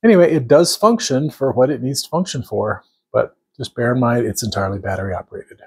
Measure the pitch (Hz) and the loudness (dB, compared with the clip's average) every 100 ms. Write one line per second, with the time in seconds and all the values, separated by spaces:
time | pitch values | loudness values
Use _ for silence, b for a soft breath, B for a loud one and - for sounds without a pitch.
0 | 226 202 170 156 120 143 170 - 214 233 | 6 6 6 2 4 4 4 2 2 2
1 | - 127 151 - 135 123 131 135 127 135 | 0 -2 -2 -2 -4 2 0 0 -4 -6
2 | - 160 185 143 117 104 101 - _ _ | -4 -4 -4 -6 -6 -4 -4 -6 _ _
3 | _ 113 - _ _ _ 127 - 117 123 | _ -2 -2 _ _ _ -12 -4 -2 0
4 | 123 120 110 98 110 95 98 98 92 95 | 0 0 -2 -4 -6 -4 -6 -6 -6 -6
5 | 98 90 - 98 - - | -6 -8 -10 -18 -18 -20